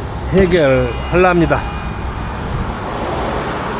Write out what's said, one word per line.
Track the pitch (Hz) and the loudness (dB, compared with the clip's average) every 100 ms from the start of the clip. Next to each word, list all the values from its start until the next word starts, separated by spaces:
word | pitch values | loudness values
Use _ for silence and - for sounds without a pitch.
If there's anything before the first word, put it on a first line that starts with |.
| - - - | -8 -8 0
해결하랍니다. | 180 185 175 139 131 123 113 - 170 185 175 156 131 - - - - - - - - - - - - - - - - - - - - - | 4 4 6 4 4 2 -2 0 4 4 6 4 2 -2 -6 -6 -6 -6 -6 -6 -6 -4 -4 -4 -6 -6 -6 -4 -4 -4 -4 -4 -6 -6